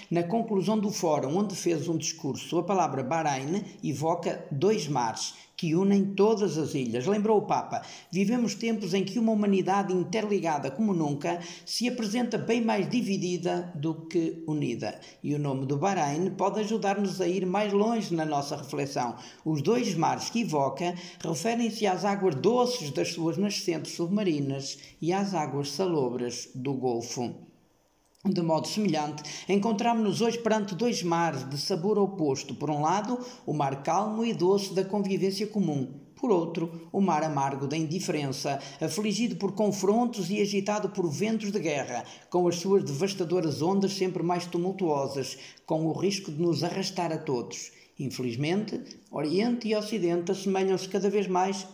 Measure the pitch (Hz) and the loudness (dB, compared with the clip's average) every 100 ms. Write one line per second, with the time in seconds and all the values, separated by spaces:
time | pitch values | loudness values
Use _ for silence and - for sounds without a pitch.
0 | - 170 170 226 226 196 170 220 202 - | -2 0 2 0 0 0 2 2 0 0
1 | 170 143 131 175 208 180 175 160 151 160 | 2 2 2 0 0 -2 0 0 0 -2
2 | - - 143 117 - 165 170 190 151 135 | -4 -4 -6 -6 -2 -2 2 2 2 0
3 | 123 165 151 135 139 196 - - 156 127 | -2 0 0 -2 -2 -4 -6 -6 -4 -2
4 | 160 170 180 160 - 139 190 208 151 139 | 0 0 -2 -4 -6 2 2 2 0 0
5 | 117 113 - - - - 170 165 196 202 | 0 -2 -8 -10 -18 -6 0 2 4 4
6 | 196 190 208 214 196 151 139 160 120 120 | 4 4 4 4 2 0 -2 -2 0 0
7 | 151 214 208 208 - 135 - 117 - - | 0 2 4 4 4 0 0 -6 -8 -16
8 | - 175 202 247 220 - 226 214 185 196 | -6 0 2 2 0 -2 -2 -2 0 0
9 | 185 240 226 214 208 196 175 202 175 185 | 0 0 2 4 4 4 4 2 2 0
10 | 170 220 208 196 165 147 135 208 214 175 | 0 0 0 0 2 0 0 0 2 2
11 | 147 147 170 175 - - - - 240 247 | 0 0 -2 -2 -6 -12 -8 -2 0 0
12 | 214 247 220 208 143 240 226 214 151 240 | -2 0 0 0 0 2 2 0 2 0
13 | 190 185 180 180 175 175 175 143 160 160 | 0 0 0 0 0 -2 -2 -4 -4 -4
14 | - 180 165 165 - 151 135 110 107 - | -2 0 0 -2 -4 -2 -2 -2 -4 -8
15 | - - 139 147 143 135 135 143 196 185 | -14 -8 -2 0 0 0 0 0 2 2
16 | 143 151 185 - 196 202 208 220 196 202 | 0 0 -2 0 0 0 0 0 0 2
17 | 196 156 175 185 185 196 214 202 220 226 | 0 0 0 0 0 0 2 4 4 2
18 | - 165 151 143 139 143 131 147 139 143 | 0 0 0 0 -2 -6 -6 -4 -2 -2
19 | 120 - - - 156 151 143 247 214 165 | -4 -4 -14 -6 -2 0 2 2 2 2
20 | 139 127 - 233 190 147 - 135 175 175 | 2 0 -2 -2 0 2 0 0 -4 -4
21 | - - 165 165 226 233 226 202 202 156 | -10 -8 -4 -2 0 0 0 0 0 2
22 | 202 196 185 139 196 247 247 - 147 170 | 0 2 2 4 4 4 4 0 -4 -2
23 | 170 170 165 165 202 - - 160 - - | -2 0 -2 0 0 0 -2 -2 -4 -4
24 | 170 208 196 147 139 139 139 - - - | 0 2 2 0 0 -4 -6 -12 -16 -6
25 | 160 190 196 175 147 139 143 - 185 156 | -2 0 0 -2 -2 -2 -2 -2 0 2
26 | 123 120 120 - - 131 139 127 127 117 | 2 0 -4 -6 -10 -6 -4 0 0 0
27 | 117 - 117 - - _ _ _ _ _ | -2 -4 -4 -6 -16 _ _ _ _ _
28 | _ _ 196 175 165 156 - 214 202 151 | _ _ 0 2 2 0 0 0 2 2
29 | 151 147 - - - 202 226 208 233 226 | 0 -6 -10 -8 0 2 2 2 2 2
30 | 208 143 233 233 220 214 202 175 240 - | 2 2 2 2 2 2 0 -2 0 0
31 | 170 170 170 135 127 143 - 180 196 208 | 0 2 0 -2 -6 -6 -2 0 2 2
32 | 196 180 151 135 - 120 147 147 156 190 | 2 2 0 0 -4 -6 -2 0 2 2
33 | 214 247 - - - 151 139 135 - 175 | 0 -4 -6 -10 -4 -2 0 -2 0 0
34 | 214 214 233 160 180 202 196 180 190 208 | 0 0 -2 2 4 4 2 -2 0 0
35 | 190 185 190 190 208 208 170 143 127 - | 0 2 0 0 -2 0 2 0 -2 -8
36 | - - 262 175 165 170 165 - - 196 | -18 -4 2 2 2 -2 -4 -6 -4 2
37 | 185 151 156 143 135 135 135 160 156 180 | 2 4 2 0 0 -2 -2 -2 0 -2
38 | 180 151 139 135 147 139 - - 156 208 | -2 -2 -2 -2 -2 -4 -6 -4 -4 0
39 | 214 202 233 170 196 208 208 196 190 226 | 0 0 0 0 -2 0 0 2 4 4
40 | 240 220 170 208 196 202 202 208 196 202 | 2 0 -2 0 2 2 0 0 -2 -2
41 | 170 135 214 220 202 202 160 143 120 120 | -2 0 0 0 -2 -2 0 -2 -2 -6
42 | - - - 180 175 175 196 196 139 143 | -8 -14 -2 2 2 2 4 4 4 0
43 | 190 185 160 180 160 120 165 196 190 - | 0 0 0 2 2 2 2 4 2 2
44 | 185 170 170 175 175 175 180 190 170 143 | -2 0 0 0 -2 -2 -2 0 2 2
45 | 135 139 127 - - - - 160 160 147 | 0 -4 -6 -8 -16 -12 -4 0 0 0
46 | 190 196 - 147 170 139 170 196 190 - | 0 0 -4 0 2 2 0 -2 -4 -2
47 | 165 156 151 123 - - - - - - | -2 -2 -2 -2 -4 -10 -14 -18 -18 -8
48 | 131 - 123 117 147 196 - - - - | -6 -4 -4 -2 0 0 -2 -6 -10 -18
49 | - - 151 180 240 240 214 214 208 220 | -10 -4 0 2 2 0 0 -2 0 0
50 | 170 175 175 190 196 190 190 185 - 202 | 0 0 0 -2 0 2 2 0 0 0
51 | 196 202 180 180 190 196 - | 2 2 2 2 0 -2 -4